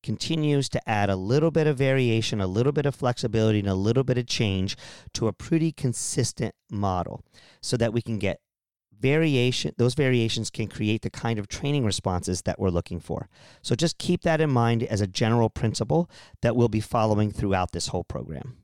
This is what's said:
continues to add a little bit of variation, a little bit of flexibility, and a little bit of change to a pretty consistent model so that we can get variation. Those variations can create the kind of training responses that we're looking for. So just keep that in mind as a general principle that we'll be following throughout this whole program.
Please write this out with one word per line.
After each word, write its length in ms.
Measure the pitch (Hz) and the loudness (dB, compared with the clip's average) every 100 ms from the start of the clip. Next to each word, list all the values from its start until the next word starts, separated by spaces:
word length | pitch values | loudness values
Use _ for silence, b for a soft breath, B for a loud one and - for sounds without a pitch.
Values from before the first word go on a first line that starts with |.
continues 640 | - 107 - 160 151 143 131 | -4 -6 -2 0 2 2 0
to 180 | 123 - | -4 -2
add 220 | 107 101 | 0 2
a 60 | 95 | 0
little 340 | 95 135 151 | 0 2 2
bit 160 | 160 151 | 2 0
of 100 | 131 | 2
variation, 640 | 135 135 123 113 110 107 | 2 2 2 2 0 -2
a 60 | 92 | 0
little 260 | 98 131 | 2 2
bit 140 | 147 143 | 2 -2
of 80 | |
flexibility, 640 | - 127 123 120 110 110 107 | -2 -2 -2 -2 2 4 2
and 100 | 98 | 2
a 60 | |
little 300 | 95 101 120 | 0 2 2
bit 120 | 131 123 | 2 0
of 100 | 123 | -2
change 500 | - 110 95 92 - B B B | 0 0 0 -2 -6 B B B
to 140 | - 113 | -2 -2
a 60 | |
pretty 400 | - - 160 160 | -2 -2 0 0
consistent 800 | - 131 - - - 117 - 113 - _ | -2 -4 -4 -4 -2 -2 -2 -8 -8 _
model 540 | 104 101 90 85 - - B B B | -2 0 0 -4 -10 -16 B B B
so 160 | - 123 | -4 0
that 160 | 117 | 0
we 80 | 117 | 0
can 180 | 117 107 | -4 -4
get 220 | 98 - _ _ _ _ _ 104 | -2 -4 _ _ _ _ _ _
variation. 720 | 127 151 165 131 123 123 151 - | 2 2 4 4 2 0 -4 0
Those 160 | 120 | 0
variations 560 | 123 135 123 113 113 107 | 2 2 2 2 -2 -6
can 160 | - 110 | -6 -8
create 360 | - 107 110 | -2 0 0
the 80 | 95 | -4
kind 280 | - 117 110 | -6 -4 -4
of 80 | 101 | -6
training 380 | - 143 147 | -6 -2 0
responses 580 | 110 95 98 90 95 92 | 0 0 -2 -2 -2 -2
that 160 | - - | -4 -2
we're 100 | 98 | 0
looking 300 | 87 - 87 | 0 -4 -10
for. 300 | - - - B B B | -6 -8 -8 B B B
So 140 | - 117 | -4 0
just 200 | 160 - | 0 -2
keep 260 | - 175 | -2 0
that 180 | 175 160 | 2 2
in 100 | 156 | 2
mind 320 | 127 117 117 | 4 4 2
as 180 | 120 104 | 0 -2
a 60 | 101 | -2
general 420 | - 113 117 110 | 0 2 4 2
principle 640 | - 113 - 113 151 175 B B B | 0 -2 -2 0 0 0 B B B
that 140 | 120 120 | 0 2
we'll 100 | 117 | 2
be 140 | 107 | 2
following 500 | - 120 110 104 107 | 0 0 2 2 0
throughout 400 | 90 101 95 90 | 0 0 0 0
this 160 | 87 - | -4 -4
whole 140 | 90 | -6
program. 540 | - - 60 71 - - | -6 -10 -10 -10 -12 -18